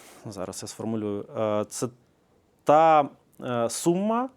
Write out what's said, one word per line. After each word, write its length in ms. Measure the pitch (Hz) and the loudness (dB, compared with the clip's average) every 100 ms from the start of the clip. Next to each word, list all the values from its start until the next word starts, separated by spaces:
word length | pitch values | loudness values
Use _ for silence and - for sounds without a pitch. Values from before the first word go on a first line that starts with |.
| - - 117 | -20 -20 -14
зараз 360 | 98 92 - | -10 -10 -12
я 60 | 110 | -14
сформулюю, 560 | - 110 113 104 101 - 117 | -10 -6 -4 -4 -6 -8 -4
е, 260 | 110 104 104 | -2 -2 -4
це 200 | - 127 - _ _ _ _ _ _ | -6 -8 -8 _ _ _ _ _ _
та, 440 | - 151 160 156 139 - _ - | 4 6 6 6 2 -4 _ -12
е, 260 | 127 120 117 | -6 -2 -2
сума, 580 | - 170 175 208 233 262 | -2 0 0 0 -2 -4